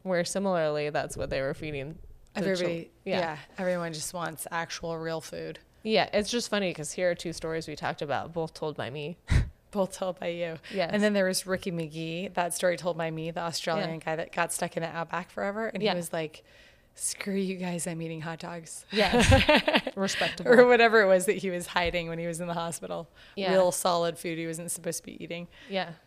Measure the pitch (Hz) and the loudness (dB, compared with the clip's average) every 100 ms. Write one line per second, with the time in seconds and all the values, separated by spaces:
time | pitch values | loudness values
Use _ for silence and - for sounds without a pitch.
0 | 185 175 175 196 196 175 156 151 147 151 | -2 0 0 0 0 2 2 0 0 -2
1 | - - 139 143 135 151 156 143 139 - | -4 -6 -4 -2 -2 -4 -6 -6 -8 -12
2 | - - - 214 190 185 175 170 - _ | -16 -20 -10 -2 0 0 0 -2 -8 _
3 | 190 185 165 151 - - 180 180 165 156 | -2 0 0 -4 -12 -4 -2 0 -2 -6
4 | - 180 160 156 - 170 165 - 165 165 | -8 -6 -6 -6 -6 -6 -6 -6 -6 -6
5 | 165 160 - 170 160 165 - _ 214 208 | -4 -6 -8 -10 -10 -12 -18 _ 2 4
6 | 147 208 196 240 - 208 185 160 147 - | 4 2 0 -2 -2 0 0 -2 -6 0
7 | 180 175 175 156 160 160 156 147 135 156 | 0 0 -4 -6 -4 -4 -6 -4 -4 -4
8 | 147 117 160 165 160 - 156 147 110 147 | -2 -2 -2 -6 -6 -6 -6 -4 -6 -6
9 | 147 - - - - - _ 202 190 - | -8 -10 2 2 2 -6 _ -2 -2 -2
10 | 185 175 180 170 170 160 - 190 165 208 | -6 -4 -6 -4 -6 -6 -6 -2 0 2
11 | 214 202 185 185 180 185 202 170 156 156 | 4 4 2 0 -2 -4 -2 -4 -6 -6
12 | 160 165 196 180 175 - 180 170 175 165 | -6 -6 -4 -2 -2 0 0 0 -2 -2
13 | 165 160 165 170 170 - 175 160 170 160 | -4 -4 -6 -4 -4 -4 -2 0 -2 -4
14 | - 160 - - 170 - 175 175 165 160 | -4 -4 -4 -2 -2 -2 -4 -2 -4 -4
15 | 165 170 185 - 202 208 226 190 208 175 | -6 -6 -6 -6 -4 -2 -4 -2 0 0
16 | 170 165 156 - - - - _ _ - | -2 -4 -6 -10 -20 -20 -20 _ _ -8
17 | - - 202 196 185 185 180 175 180 165 | -8 -6 -4 -2 -2 -4 -4 -4 -4 -6
18 | 165 160 160 165 175 170 165 - - 208 | -6 -6 -8 -8 -10 -12 -14 -16 -4 2
19 | 190 240 - 262 - 294 - 311 - - | 4 6 8 8 8 6 6 2 0 -2
20 | 196 - 170 - 214 240 247 247 233 220 | -2 0 -2 0 8 10 10 10 8 8
21 | 190 190 180 196 190 175 170 180 170 170 | 8 6 4 0 -2 -4 -2 0 0 0
22 | 165 165 170 160 175 170 170 - - 170 | -2 -4 -4 -4 -4 -4 -4 -6 -8 -8
23 | 165 - - - 190 190 180 - 190 170 | -10 -18 -14 -4 2 4 4 4 2 2
24 | 170 165 175 160 165 160 170 - 170 160 | 0 -2 -6 -6 -6 -6 -8 -6 -6 -8
25 | - - 147 170 175 - - 190 170 160 | -10 -14 -10 -10 -12 -16 -8 -6 -6 -10